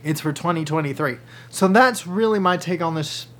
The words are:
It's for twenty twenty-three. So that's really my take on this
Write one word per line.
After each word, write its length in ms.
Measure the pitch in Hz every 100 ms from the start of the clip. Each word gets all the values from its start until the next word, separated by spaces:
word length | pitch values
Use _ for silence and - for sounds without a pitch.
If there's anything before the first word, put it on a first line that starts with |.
It's 180 | 151 151
for 120 | 156
twenty 320 | 143 170 165
twenty-three. 520 | 151 156 147 135 147 120 - - -
So 160 | - 190
that's 400 | 202 254 226 175
really 320 | 185 220 214
my 180 | 185 180
take 240 | 170 175
on 140 | 165
this 320 | 160 147 - -